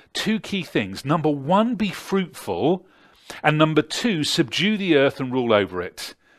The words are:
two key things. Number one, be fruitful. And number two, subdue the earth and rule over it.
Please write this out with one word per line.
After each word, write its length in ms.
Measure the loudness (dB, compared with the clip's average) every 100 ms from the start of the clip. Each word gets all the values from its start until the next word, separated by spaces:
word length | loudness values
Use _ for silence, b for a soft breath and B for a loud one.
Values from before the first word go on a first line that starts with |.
| B
two 280 | -6 -2 -2
key 240 | -2 -6
things. 400 | -4 -4 -4 -6
Number 260 | -2 0 0
one, 460 | -2 0 2 2 0
be 140 | -4
fruitful. 960 | -4 -2 -2 -2 -6 -6 0 0 0 -4 B B B B B
And 120 | 2 4
number 260 | 4 4
two, 420 | 0 -2 -2 -2
subdue 520 | -2 0 -2 0 0 0
the 200 | 2 4
earth 240 | 4 0
and 120 | -4
rule 200 | -2 4
over 280 | 4 4 -4
it. 340 | -10 -10 -16 -16 B